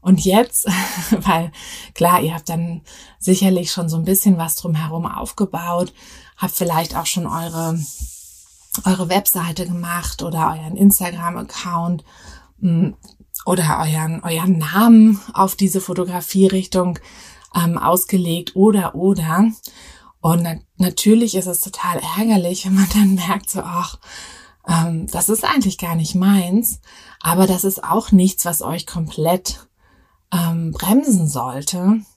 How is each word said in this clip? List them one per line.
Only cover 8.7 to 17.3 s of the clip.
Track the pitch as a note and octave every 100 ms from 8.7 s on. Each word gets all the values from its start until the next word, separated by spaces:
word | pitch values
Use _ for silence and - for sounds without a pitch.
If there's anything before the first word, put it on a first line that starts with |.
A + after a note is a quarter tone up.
| - -
eure | F#3 E3+
Webseite | F#3 G3 F#3 E3+ D#3+ F3+
gemacht | F3 F3 F3 E3 -
oder | E3 D#3+ D#3+
euren | D#3+ D#3 F#3
Instagram-Account, | G3 F#3+ F3+ F3 E3+ F3 - - F3+ E3+ E3+ E3+ - - - - _ _
mm, | F#3 E3 F#3 - - _ _ - -
oder | F3+ D#3 -
euren, | D#3 D#3 D#3+ E3
euren | F3 E3 F3+ F3
Namen | D3+ F#3+ A#3 A3+ A3 G3+ -
auf | - F#3+ -
diese | G3 F#3+
Fotografie-Richtung, | F#3 F3+ F3+ F3+ - F#3+ F#3+ F#3+ F#3 F#3 F3+ E3 - - -